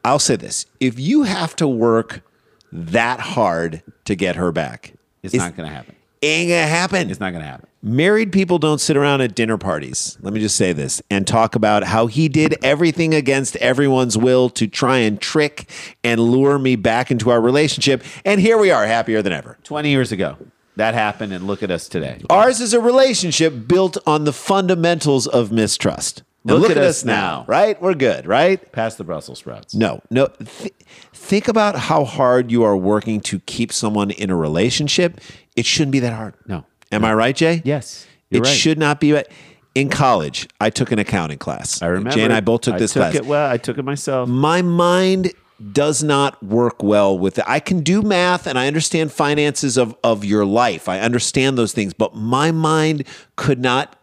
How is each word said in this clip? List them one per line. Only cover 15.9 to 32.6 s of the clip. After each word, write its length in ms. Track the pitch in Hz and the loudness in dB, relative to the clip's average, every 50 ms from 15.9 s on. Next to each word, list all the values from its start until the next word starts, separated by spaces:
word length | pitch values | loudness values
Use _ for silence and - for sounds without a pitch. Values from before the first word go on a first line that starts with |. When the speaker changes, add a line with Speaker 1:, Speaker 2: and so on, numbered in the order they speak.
| - _ | -14 _
Speaker 1:
and 180 | - 120 117 113 | -2 -2 0 2
lure 380 | 117 120 123 131 139 139 143 139 | 2 4 4 4 4 4 2 2
me 180 | 131 131 127 | 2 0 0
back 340 | 113 92 117 110 120 127 - | 2 0 0 0 0 0 0
into 200 | 131 113 110 123 | -2 0 2 2
our 100 | 120 117 | 2 4
relationship. 640 | 113 120 127 143 156 147 - - - 139 135 127 - - - - _ | 4 2 2 2 2 0 -2 -2 0 0 0 0 -4 -14 -20 -6 _
And 160 | 196 208 196 | 0 2 4
here 160 | 185 220 226 | 4 4 4
we 140 | 220 208 185 | 4 4 4
are, 160 | 160 120 104 | 4 2 2
happier 340 | 107 113 117 113 - 110 107 | 2 0 0 0 0 0 0
than 120 | 101 98 | 0 0
ever. 260 | 87 76 - - - _ _ | -2 -4 -8 -14 -20 _ _
Speaker 2:
Twenty 260 | - 147 151 151 147 | -10 -8 -4 0 2
years 200 | 143 135 127 113 | 2 2 2 0
ago, 260 | 113 90 87 73 69 - - - _ _ _ _ _ | -2 -4 -4 -6 -6 -10 -20 -20 _ _ _ _ _
that 180 | 101 107 113 113 | -2 -2 0 0
happened, 380 | 120 107 104 101 - 113 101 95 | 0 -2 -2 -2 -6 -8 -8 -8
and 120 | 87 92 | -8 -6
look 160 | 98 101 - | -6 -4 -4
at 100 | 110 92 | -4 -4
us 140 | 90 82 - - | -4 -6 -6 -6
today. 340 | - 90 76 65 62 - - - | -6 -6 -6 -6 -10 -12 -2 2
Speaker 1:
Ours 300 | 170 190 220 254 254 214 | 4 6 6 4 2 0
is 120 | 247 214 | -2 0
a 80 | 220 240 | 0 2
relationship 840 | 226 240 247 262 262 269 233 - 190 170 135 - 160 160 143 120 110 | 4 4 6 6 4 4 2 0 -2 -2 0 2 2 0 0 -4 -2
built 320 | 123 170 190 190 185 - 196 - | 0 2 2 2 0 -2 -2 0
on 180 | 165 151 156 151 | 0 0 2 0
the 80 | 147 | -2
fundamentals 960 | 131 - - - 196 196 190 180 190 170 165 170 175 160 - 147 139 131 120 | -4 -4 -2 0 0 0 2 0 0 2 2 0 0 0 2 0 2 2 0
of 260 | - - 123 117 101 | 0 0 0 0 2
mistrust. 680 | 110 113 110 98 - - - 101 - - - - - - _ _ _ _ _ | 0 0 0 0 -2 -2 -2 -2 -2 -2 -8 -10 -10 -12 _ _ _ _ _
And 80 | - | 2
Speaker 2:
Look 160 | - 160 190 220 | 2 4 4 4
Speaker 1:
look 20 | |
Speaker 2:
at 80 | 165 147 | 4 4
Speaker 1:
at 60 | 139 | 2
Speaker 2:
us 140 | - 156 - | 2 2 0
Speaker 1:
us 40 | - | -2
now, 360 | 123 113 101 98 90 80 65 | -2 -2 -2 -2 -4 -6 -6
Speaker 2:
now. 40 | - - | -4 0
Speaker 1:
right? 340 | 110 156 202 220 202 - | 2 2 2 2 0 0
We're 120 | 175 190 185 | -2 -2 0
good, 300 | 147 135 113 - 64 64 | 2 2 0 0 -2 -2
right? 460 | 80 104 127 156 180 190 185 - _ | 0 2 4 4 2 2 0 -4 _
Speaker 2:
Pass 220 | - 117 113 113 107 | -6 -6 -6 -6 -6
the 80 | - 92 | -8 -10
Brussels 360 | 80 85 78 - - 64 - | -8 -8 -10 -10 -14 -18 -16
sprouts. 340 | - 65 58 50 - _ - | -14 -14 -16 -16 -16 _ -2
Speaker 1:
No, 260 | 101 110 95 60 - _ _ | -2 0 0 -2 -6 _ _
no. 200 | 113 127 139 - - _ | 0 0 0 0 -2 _
Th-, 340 | 110 - - - - 214 _ _ _ _ - - - _ | -20 -20 -16 -14 -14 -14 _ _ _ _ -20 -20 -20 _
think 340 | _ - - - 196 208 214 - | _ -20 -4 -2 -2 0 0 0
about 280 | 214 226 214 208 190 | 0 2 2 2 0
how 280 | 135 120 - 156 160 143 | -2 -2 0 2 2 2
hard 460 | 120 - - 131 123 127 127 123 117 | 0 0 2 4 4 4 4 2 2
you 120 | 117 117 | 2 2